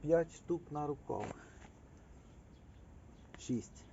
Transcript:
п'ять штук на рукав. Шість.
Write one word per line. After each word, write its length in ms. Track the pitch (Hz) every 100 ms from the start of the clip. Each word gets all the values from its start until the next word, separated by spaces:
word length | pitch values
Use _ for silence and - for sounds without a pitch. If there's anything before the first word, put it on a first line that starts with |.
п'ять 340 | 147 165 160
штук 280 | - - 175 170
на 160 | 147 147
рукав. 480 | 143 - - 104 - - - - - - - - - - - - - - - - - - - - -
Шість. 460 | - 120 - - -